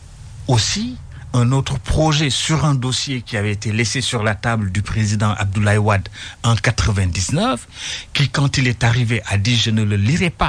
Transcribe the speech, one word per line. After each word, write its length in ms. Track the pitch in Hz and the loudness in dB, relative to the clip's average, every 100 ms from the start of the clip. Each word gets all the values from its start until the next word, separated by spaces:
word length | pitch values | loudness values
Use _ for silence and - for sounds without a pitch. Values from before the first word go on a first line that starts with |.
| - - - - - | -18 -18 -16 -6 0
aussi 480 | 117 - 202 240 247 - - - | 2 2 -2 -4 -8 -14 -16 -2
un 180 | 123 120 | 2 4
autre 260 | 135 135 135 | 2 0 -2
projet 520 | - 151 156 147 147 | 0 2 4 2 0
sur 340 | - - 156 | 0 0 2
un 100 | 151 | 2
dossier 460 | 135 127 120 - 127 | 2 0 -2 -4 -6
qui 140 | 117 107 | -4 -2
avait 160 | 107 | -2
été 180 | 104 113 | -2 -2
laissé 300 | 107 117 135 | -2 0 -2
sur 220 | - 117 | -2 -2
la 120 | 110 | -2
table 380 | 101 120 113 98 | -2 -2 0 0
du 100 | 98 | -2
président 480 | - 113 104 107 107 | -2 0 0 2 0
Abdoulaye 460 | 104 101 104 104 107 | 0 -2 0 2 4
Wade 300 | 107 98 - - - - | 2 0 -2 -12 -16 -4
en 140 | 120 113 | 0 2
quatre-vingt-dix-neuf, 1120 | 113 - - 101 92 87 - 160 240 247 - - - - - | 0 0 0 0 0 -2 -2 0 0 -2 -8 -14 -10 -10 -4
qui, 160 | - 139 | 0 0
quand 260 | - 139 - | 2 0 2
il 100 | 123 | 0
est 160 | 113 | 2
arrivé, 400 | 117 120 117 117 - | 2 2 2 -2 0
a 100 | 101 | 0
dit, « 200 | 101 120 | 2 2
Je 120 | 113 | 2
ne 120 | 110 | 2
le 140 | 104 101 | 2 2
lirai 340 | 107 170 180 | 2 2 0
pas », 180 | - | 0